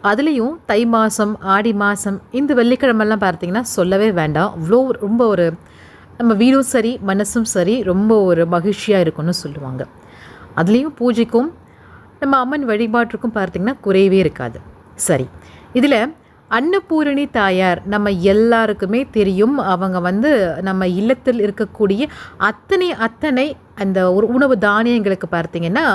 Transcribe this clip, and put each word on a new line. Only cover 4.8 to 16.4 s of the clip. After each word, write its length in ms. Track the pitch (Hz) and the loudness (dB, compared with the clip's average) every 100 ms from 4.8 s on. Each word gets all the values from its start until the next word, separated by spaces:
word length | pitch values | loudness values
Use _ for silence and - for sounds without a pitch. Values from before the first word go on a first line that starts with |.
| 262 240 202 | 2 -2 -2
ரொம்ப 160 | 233 233 | 0 2
ஒரு 200 | 185 170 165 - - - - - - | 2 0 -2 -14 -20 -20 -20 -20 -2
நம்ம 160 | 240 | 0
வீடும் 360 | 202 240 269 262 | 4 4 4 2
சரி, 200 | 247 226 247 196 | 0 -2 -4 -2
மனசும் 440 | 190 208 240 220 196 | -2 -2 -2 -2 0
சரி, 220 | 175 247 | 0 0
ரொம்ப 380 | 190 180 214 220 | 0 0 2 4
ஒரு 200 | 190 170 165 | 4 2 2
மகிழ்ச்சியா 520 | 175 185 202 - 196 165 | 0 0 -4 0 2 2
இருக்கும்னு 340 | 156 160 170 | -2 -4 -4
சொல்லுவாங்க. 400 | 147 143 135 127 - - - - - - - - | -8 -12 -10 -10 -12 -14 -20 -20 -20 -20 -10 -2
அதுலேயும் 420 | 170 233 302 - | 2 2 0 -2
பூஜைக்கும் 520 | 240 233 233 233 302 - - - - - - - | -2 0 0 0 -2 -6 -20 -20 -20 -20 -20 -8
நம்ம 200 | 277 269 | 0 0
அம்மன் 200 | 254 294 254 | 0 -4 -2
வழிபாட்டுக்கும் 680 | 208 226 240 233 220 233 | -2 0 0 -2 -4 -6
பார்த்தீங்கன்னா 380 | 214 190 180 208 277 | -4 -4 -4 -4 -4
குறைவே 340 | 208 190 196 190 | 0 4 4 4
இருக்காது. 400 | 160 - 120 - - - - - | 2 -2 -10 -10 -20 -20 -20 -8
சரி, 260 | - 143 127 - - - - | -2 -2 -2 -10 -20 -20 -6
இதுல 200 | 247 277 233 254 - _ _ | 0 2 2 -2 -8 _ _